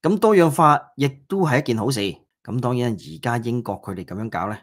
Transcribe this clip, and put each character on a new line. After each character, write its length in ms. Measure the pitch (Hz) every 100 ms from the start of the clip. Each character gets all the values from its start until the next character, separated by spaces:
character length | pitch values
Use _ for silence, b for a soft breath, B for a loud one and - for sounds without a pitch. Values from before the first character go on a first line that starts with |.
咁 140 | 156 202
多 180 | 226 208
樣 120 | 165
化 280 | 139 156 147 - -
亦 120 | 139
都 300 | - _ 196
係 160 | 160 127
一 20 |
件 160 | - 113
好 120 | 107
事。 100 | 131 98 - _ _
咁 160 | - 120
當 160 | 123 123
然 140 | 120
而 200 | 107 - 80
家 180 | 123 117
英 220 | 117 120
國 180 | 113 95
佢 140 | -
哋 100 | 95
咁 100 | 90 92
樣 60 | 113
搞 180 | 87 95
呢 80 | 107